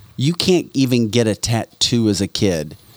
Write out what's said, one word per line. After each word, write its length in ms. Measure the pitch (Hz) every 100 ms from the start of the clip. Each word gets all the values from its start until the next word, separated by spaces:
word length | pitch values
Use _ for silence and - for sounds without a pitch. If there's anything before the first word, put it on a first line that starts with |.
| - -
you 160 | 135
can't 360 | 175 - 175 -
even 340 | 135 131 123 110
get 180 | 117 110
a 80 |
tattoo 760 | 101 - 117 - - - 120 107
as 100 | 95
a 60 | 98
kid, 500 | - 104 82 76 - -